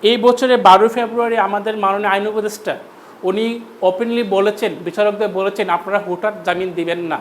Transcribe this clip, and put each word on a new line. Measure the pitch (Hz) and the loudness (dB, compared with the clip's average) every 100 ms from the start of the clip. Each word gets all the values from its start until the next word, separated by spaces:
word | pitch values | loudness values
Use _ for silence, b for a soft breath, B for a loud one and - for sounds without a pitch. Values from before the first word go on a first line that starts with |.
এই | 208 233 | 2 4
বছরে | 233 247 262 247 | 4 2 2 4
বারোই | 190 190 220 | 8 8 6
ফেব্রুয়ারি | 226 233 233 233 226 | 2 -4 -2 -2 0
আমাদের | 196 208 202 220 | 0 0 -4 -2
মাননীয় | 196 196 208 | 0 0 0
আইন | 196 208 | 0 0
উপদেষ্টা | 214 214 208 - 143 - B B B | -2 -4 -6 -6 -8 -8 B B B
উনি | 175 196 226 233 233 - | -4 -2 -2 -4 -10 -2
ওপেনলি | 185 185 233 233 | 0 0 -2 -2
বলেছেন, | 220 190 202 208 220 170 | 0 2 2 0 -4 -4
বিচারকদের | 170 175 208 208 214 | -10 0 0 0 -2
বলেছেন, | 185 190 196 190 | -2 -4 -2 -2
"আপনারা | 175 180 202 | -2 0 -4
হুটহাট | 180 175 214 202 | -4 -4 -4 -4
জামিন | 175 175 185 | -4 -4 -4
দিবেন | 170 170 170 | -4 -4 -4
না।" | 170 151 | -4 -8